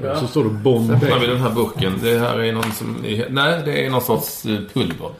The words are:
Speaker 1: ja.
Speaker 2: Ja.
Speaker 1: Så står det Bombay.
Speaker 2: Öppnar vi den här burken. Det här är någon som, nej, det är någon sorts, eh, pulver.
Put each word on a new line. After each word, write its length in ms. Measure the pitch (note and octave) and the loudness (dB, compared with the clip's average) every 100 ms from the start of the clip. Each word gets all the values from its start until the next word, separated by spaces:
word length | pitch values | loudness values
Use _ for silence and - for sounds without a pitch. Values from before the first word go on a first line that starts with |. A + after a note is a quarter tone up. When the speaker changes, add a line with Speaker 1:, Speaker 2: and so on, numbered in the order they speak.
Speaker 1:
ja. 60 | C3+ | -4
Speaker 2:
Ja. 80 | D3+ | -4
Speaker 1:
Så 100 | B2 | -2
står 180 | D#3 | 0
det 60 | A2+ | 0
Bombay. 460 | G#2 C3 A#2 A2+ A#2+ | 2 2 4 4 4
Speaker 2:
Öppnar 220 | C#3 C3 | 4 2
vi 80 | A#2+ | 2
den 140 | B2 | 2
här 100 | B2 | 0
burken. 420 | A2+ G#2+ - F#2 G2 | 0 0 0 -2 0
Det 160 | A#2 A#2 | 2 2
här 200 | A#2+ A2+ | 2 0
är 140 | A2+ | 0
någon 200 | A2+ A2+ | 0 -2
som, 240 | G2 A2+ A#2 G#2+ G#2+ - | -4 -6 -6 -4 -4 -2
nej, 320 | C3+ D3 E3+ | 0 2 0
det 220 | D3 C#3+ C3+ | 0 -2 0
är 40 | |
någon 100 | B2+ | 0
sorts, 460 | B2 A2 - - - | 0 0 -2 -6 -4
eh, 120 | G#2+ F#2+ | -2 -2
pulver. 360 | C3 F#2 D#2+ D#2+ | -2 -2 -4 -10